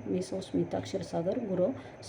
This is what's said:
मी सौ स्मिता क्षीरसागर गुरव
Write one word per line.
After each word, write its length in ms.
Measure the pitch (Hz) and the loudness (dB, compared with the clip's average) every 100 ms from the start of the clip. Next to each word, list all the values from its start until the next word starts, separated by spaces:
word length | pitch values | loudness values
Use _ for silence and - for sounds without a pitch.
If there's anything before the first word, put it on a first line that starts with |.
| 208 | 0
मी 160 | 185 | 0
सौ 180 | 185 190 | 0 -4
स्मिता 380 | - 180 170 175 | 0 2 2 0
क्षीरसागर 600 | - 190 - 170 170 254 | -2 -4 -2 0 0 0
गुरव 320 | 214 180 190 269 - - | 2 4 4 2 -8 -12